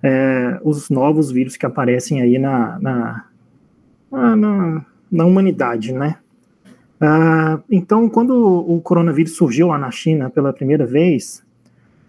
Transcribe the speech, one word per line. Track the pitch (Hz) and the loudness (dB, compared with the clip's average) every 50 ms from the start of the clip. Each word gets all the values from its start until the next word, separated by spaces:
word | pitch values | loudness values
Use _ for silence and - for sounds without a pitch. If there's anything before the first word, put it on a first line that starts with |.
é, | - 135 131 131 135 135 131 127 123 123 123 - - | 0 0 0 2 0 0 0 0 -2 -4 -6 -4 -2
os | 151 151 143 139 - | -2 -2 -2 -2 -4
novos | 147 135 127 143 156 156 156 135 127 | -2 0 2 2 2 0 0 0 0
vírus | 123 131 127 - | -2 -4 -4 -6
que | - - | -6 -6
aparecem | 131 123 - 135 123 123 123 123 - 151 139 123 | -6 -4 -2 0 0 0 0 -2 -4 -4 0 2
aí | 123 123 131 | 2 2 2
na, | 135 139 135 127 117 107 - - | 0 -2 0 -2 -2 -2 -4 -6
na, | - 135 131 123 117 113 117 113 - _ _ _ _ _ _ _ _ _ _ _ _ _ _ _ _ _ | -6 -4 -4 -4 -4 -6 -8 -12 -14 _ _ _ _ _ _ _ _ _ _ _ _ _ _ _ _ _
na, | 269 269 247 240 226 | -6 -2 0 2 2
na, | 214 208 214 202 196 185 165 160 160 147 _ _ _ _ _ | 2 2 2 0 0 -2 -2 -4 -6 -8 _ _ _ _ _
na | - 165 160 | -2 2 4
humanidade, | 175 185 196 196 190 160 120 139 123 117 113 107 113 127 | 4 4 4 4 2 0 0 -2 -2 -2 -4 -6 -6 -6
né? | 131 139 147 160 - _ _ _ _ _ _ _ _ _ - - _ _ _ _ _ | -4 -4 -4 -4 -6 _ _ _ _ _ _ _ _ _ -20 -20 _ _ _ _ _
Ah, | 156 151 151 160 160 165 160 160 160 156 156 151 - _ | 0 2 4 4 4 4 2 2 2 0 -2 -4 -4 _
então, | 233 185 170 - 214 220 233 226 | 0 0 0 2 0 2 2 2
quando | - 226 233 247 262 247 | 2 0 0 2 2 2
o | 233 202 185 175 - - 170 170 | 4 4 2 2 0 0 -2 -2
coronavírus | 165 - 160 170 165 170 151 139 165 160 - | 0 0 0 2 2 2 2 0 0 -2 0
surgiu | - 180 143 113 131 165 | 0 0 0 2 2 2
lá | 180 156 143 | 2 2 -2
na | 139 127 | -4 -6
China | 117 - - 165 160 156 156 175 | -8 -6 -2 0 0 0 -2 -2
pela | - - 139 139 135 | -2 -2 -2 -2 -2
primeira | - 139 131 143 151 143 | -2 -2 0 0 0 0
vez, | 120 123 143 165 180 160 127 - - - - _ _ _ _ _ _ _ _ _ _ _ _ _ | 0 0 2 2 2 2 0 -2 -8 -16 -18 _ _ _ _ _ _ _ _ _ _ _ _ _